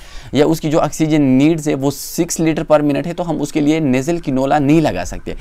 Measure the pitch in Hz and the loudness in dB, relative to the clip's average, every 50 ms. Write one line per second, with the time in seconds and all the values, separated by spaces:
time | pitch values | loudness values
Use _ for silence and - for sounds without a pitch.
0 | - - - - - - - 131 147 156 165 156 - 151 147 165 147 151 - - | -16 -18 -16 -16 -10 -2 0 2 2 2 2 0 0 0 0 0 0 0 -2 -2
1 | 160 151 156 151 143 131 131 131 143 156 170 160 147 151 147 135 135 143 - - | 0 2 2 2 4 4 4 4 4 4 2 0 -2 -4 -2 -2 -2 -2 -4 -4
2 | - - - 165 175 170 - - 160 160 156 160 156 - 151 147 147 147 139 143 | -8 -6 -4 -4 -4 -2 -2 -2 0 0 -2 -2 0 2 2 2 4 2 0 -2
3 | 147 170 170 180 175 170 156 147 147 147 - 156 147 147 156 160 156 131 127 131 | -4 -6 -6 -6 -4 -4 -4 -4 -4 -4 -2 0 0 2 2 2 2 2 0 0
4 | 135 165 170 170 - 147 131 131 135 135 151 151 135 139 156 170 156 120 92 90 | 0 -2 -4 -4 -4 -2 -2 0 0 0 2 2 4 4 4 4 4 2 0 -2
5 | 90 - 95 87 - 87 - - | -6 -6 -8 -10 -8 -10 -8 -8